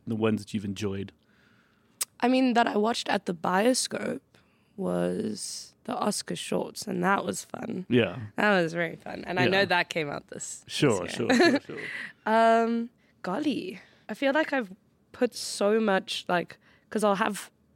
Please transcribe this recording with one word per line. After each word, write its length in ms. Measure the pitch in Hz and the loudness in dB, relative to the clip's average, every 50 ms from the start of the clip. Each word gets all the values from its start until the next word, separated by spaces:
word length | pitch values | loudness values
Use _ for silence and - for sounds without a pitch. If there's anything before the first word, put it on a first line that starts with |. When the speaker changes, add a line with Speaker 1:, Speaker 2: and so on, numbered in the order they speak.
| _ 117 | _ -6
Speaker 1:
the 80 | 117 | -2
ones 260 | 107 110 110 107 104 | 0 2 2 2 0
that 120 | 104 - - | -2 -4 -6
you've 120 | 107 98 | -6 -4
enjoyed. 460 | 101 98 95 107 101 98 98 98 101 - _ _ _ _ _ _ _ _ _ _ _ _ _ _ _ _ - - - _ - | -6 -6 -4 -4 -4 -4 -6 -8 -10 -12 _ _ _ _ _ _ _ _ _ _ _ _ _ _ _ _ -10 -10 -10 _ -2
Speaker 2:
I 60 | - 240 | 0 2
mean, 260 | 254 262 262 254 226 | 4 4 4 4 4
that 140 | 240 233 - | 4 2 2
I 80 | 277 208 | 2 0
watched 300 | 208 233 240 - - - | 0 0 0 -2 -2 -2
at 160 | - 202 - - | -2 -2 -2 -4
the 60 | 180 | -6
Bioscope 880 | 160 - 175 180 190 214 247 262 - - - - - - - - 262 - _ _ _ _ _ _ _ _ _ _ 202 | -4 -2 0 2 2 4 4 2 2 0 -4 -4 -6 -6 -6 -6 -8 -10 _ _ _ _ _ _ _ _ _ _ -6
was 960 | 185 180 180 175 - 180 180 185 - 214 214 190 - - - - - - - _ _ | -4 -2 0 0 0 0 0 -2 -4 -4 -6 -8 -8 -10 -10 -12 -14 -16 -20 _ _
the 120 | - - | -6 -4
Oscar 400 | - - 214 196 - - - 175 | -2 -2 -2 -2 -2 -4 -6 -8
shorts, 520 | 165 - - - 180 - - - - - 208 | -8 -6 -4 -2 -2 -2 -4 -8 -10 -8 -6
and 160 | 190 180 175 | -4 -2 0
that 220 | 185 202 196 - | 2 2 2 0
was 180 | 190 190 - - | -2 -6 -6 -8
fun. 420 | - - - - - - 185 185 - | -12 -12 -10 -8 -8 -8 -8 -2 2
Speaker 1:
Yeah. 280 | 120 123 110 90 90 123 107 104 - - | 4 4 4 2 0 -6 -12 -8 -2 0
Speaker 2:
That 240 | 202 214 202 185 | 2 4 4 4
was 120 | 170 160 165 | 2 0 -2
very 220 | 170 170 165 - | -4 -6 -6 -8
fun. 280 | - - - - - - - | -10 -14 -12 -12 -10 -8 -4
And 120 | 180 180 | 0 2
I 40 | 180 | 2
Speaker 1:
Yeah. 60 | 185 | 4
Speaker 2:
know 160 | 185 196 202 | 4 4 2
that 240 | 175 180 180 170 - | 2 2 2 0 0
came 200 | - 170 151 143 | -2 -4 -4 -4
out 180 | - - - - | -4 -8 -10 -12
this, 320 | - - - - - - - | -14 -12 -12 -12 -14 -14 -14
this 80 | - - | -10 -2
Speaker 1:
Sure, 280 | - 151 135 107 92 87 | 2 4 4 4 4 0
Speaker 2:
year. 60 | - | -2
Speaker 1:
sure, 240 | - - 120 110 262 | -4 -2 2 4 4
sure, 240 | 240 349 330 247 285 | 6 6 6 4 2
Speaker 2:
<laughs> 60 | - - | 0 -6
Speaker 1:
sure. 120 | - - - - - - - - - _ - | -12 -12 -10 -10 -10 -10 -12 -12 -14 _ -2
Speaker 2:
Um, 640 | 214 220 226 226 226 226 226 233 226 233 233 233 240 _ _ _ _ _ _ - | 2 4 6 6 6 6 6 4 2 0 -2 -4 -6 _ _ _ _ _ _ -8
golly. 560 | 185 180 254 311 311 233 - - - 214 185 - - _ _ _ - | -6 -4 -2 0 0 -2 -2 -4 -8 -10 -14 -16 -20 _ _ _ -12
I 60 | 220 | -6
feel 180 | - 277 269 277 | -2 0 2 2
like 180 | 311 311 - 294 | 2 0 0 0
I've 180 | 269 226 180 185 - _ _ _ _ _ _ | -2 -4 -4 -10 -18 _ _ _ _ _ _
put 220 | - - 247 240 - | -4 -2 -2 -2 -2
so 440 | - - - - - 202 202 214 226 | -4 -8 -6 -2 0 2 4 4 4
much, 460 | 226 208 190 190 190 - - - - - | 4 4 2 2 0 -2 -6 -6 -2 0
like, 300 | 180 175 - - - - _ _ _ _ _ - | 0 0 0 -4 -10 -20 _ _ _ _ _ -6
'cause 140 | - 214 208 | -2 0 2
I'll 120 | 208 196 | 2 4
have 360 | 180 220 214 202 - - - _ _ _ _ _ | 2 2 0 -2 -4 -8 -14 _ _ _ _ _